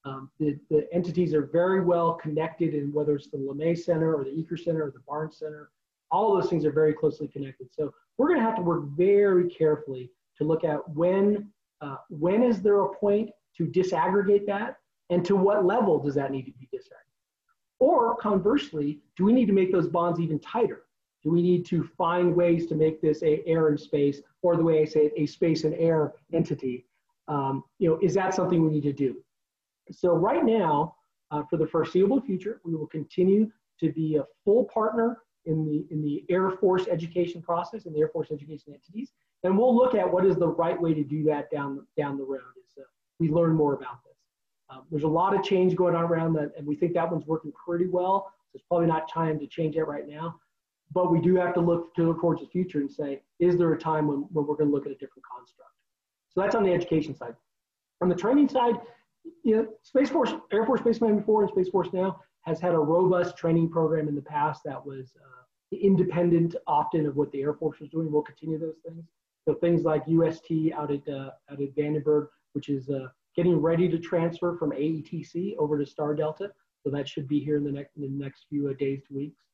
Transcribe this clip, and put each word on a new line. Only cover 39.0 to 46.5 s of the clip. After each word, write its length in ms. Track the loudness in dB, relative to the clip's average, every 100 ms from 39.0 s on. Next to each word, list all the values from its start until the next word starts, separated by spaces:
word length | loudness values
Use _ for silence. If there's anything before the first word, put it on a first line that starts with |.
| -12 _ _ _
And 120 | 0 4
we'll 180 | 4
look 200 | 4 4
at 160 | 2 2
what 160 | 2 2
is 100 | 2
the 120 | 0
right 320 | 0 -2 0
way 140 | 0
to 100 | 0
do 180 | -2 0
that 260 | 0 0 -4
down, 340 | -6 -6 -10 -8 -6
down 220 | -4 -6
the 60 |
road. 160 | -8 -10 -10 -20
As, 240 | _ -20
uh, 40 | -20 _ _ _
we 100 | 0
learn 240 | 2 2
more 200 | 2 2
about 280 | 0 -6 -16
this. 120 | _ _ _ _ _ _ _
Um, 120 | -20 _
there's 140 | -4
a 40 | 0
lot 280 | 2 2 0
of 80 |
change 320 | 0 2 2 2
going 180 | 0
on 100 | 2
around 280 | 0 0 0
that, 160 | -2 -4